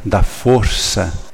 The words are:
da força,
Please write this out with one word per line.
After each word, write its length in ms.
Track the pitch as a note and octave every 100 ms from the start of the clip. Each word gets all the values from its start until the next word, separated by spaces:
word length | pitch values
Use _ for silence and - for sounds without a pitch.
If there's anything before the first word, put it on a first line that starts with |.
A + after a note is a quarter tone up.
da 200 | G#2 G2
força, 920 | G#2+ - B2 B2 - - - - F2 - -